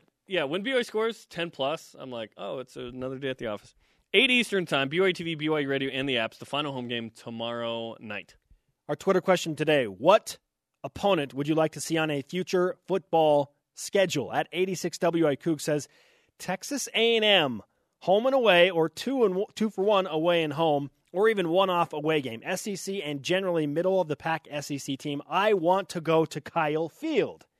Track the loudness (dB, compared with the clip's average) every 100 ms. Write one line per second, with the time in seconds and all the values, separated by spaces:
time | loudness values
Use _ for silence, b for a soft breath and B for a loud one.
0 | _ _ -6 -2 0 -2 -2 -2 -2 -2
1 | -4 -4 -12 -8 -8 -4 -2 -4 -8 -16
2 | -12 -10 -10 -10 -10 -10 -10 -14 -12 -10
3 | -10 -6 -6 -6 -6 -8 -12 _ _ _
4 | _ 4 6 4 2 -2 -2 -2 0 0
5 | 0 0 -4 -4 -2 -2 0 -2 -2 -4
6 | -2 -2 -2 -6 -8 -6 -6 -6 -6 -8
7 | -8 -14 -14 -10 -8 -6 -6 -6 -8 -12
8 | -12 -14 -14 _ _ _ _ _ -10 -6
9 | 0 0 2 0 0 -4 2 2 2 0
10 | 4 4 4 -16 _ _ _ _ -16 -2
11 | 2 2 0 -4 0 2 0 -2 -4 -2
12 | 0 -2 -4 -6 -2 0 0 -2 -4 -4
13 | 0 4 4 4 2 _ _ -16 -2 2
14 | 2 0 -2 -2 -2 -2 -2 -2 -6 -2
15 | 0 4 2 2 -2 -2 -2 -4 -4 b
16 | b b b b -8 -8 -6 -8 -4 0
17 | 2 4 4 4 4 -2 -10 _ _ _
18 | 2 2 4 4 6 8 6 4 0 -2
19 | -2 2 2 2 -4 -2 -4 0 2 2
20 | 2 0 2 2 2 0 2 2 -2 _
21 | _ 0 2 2 2 2 2 2 0 -2
22 | 0 0 0 -8 -6 -6 -6 -8 -6 -8
23 | -6 -6 -2 0 0 0 0 0 2 2
24 | 0 -4 -4 -6 -6 -10 -8 -8 -6 -8
25 | -6 -8 -4 0 2 2 2 0 -2 -6
26 | 0 2 2 -4 -6 -2 -2 -2 -4 -6
27 | -2 0 0 -2 _ _